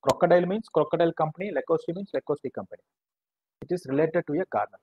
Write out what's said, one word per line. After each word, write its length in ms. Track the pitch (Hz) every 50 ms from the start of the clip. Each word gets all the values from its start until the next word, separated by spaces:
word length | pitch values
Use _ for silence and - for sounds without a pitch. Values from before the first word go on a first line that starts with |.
Crocodile 460 | - - - - - 170 180 180 180
means 200 | 175 190 220 226 -
crocodile 400 | _ 160 151 - - 160 175 170
company, 380 | 165 - 160 156 156 165 185 208
Lacoste 420 | 175 135 - - 165 160 - - 170
means 160 | 185 202 - -
Lacoste 340 | 139 - - 147 - - 131 -
company. 280 | - 98 - - - _ _ _ _ _ _ _ _ _ _ _ _ _ _ _ _
It 100 | - -
is 140 | 175 175 -
related 380 | 131 135 139 160 156 160 180 165
to 60 | -
a 120 | 143 165 190 _
garment. 320 | - 107 104 - - -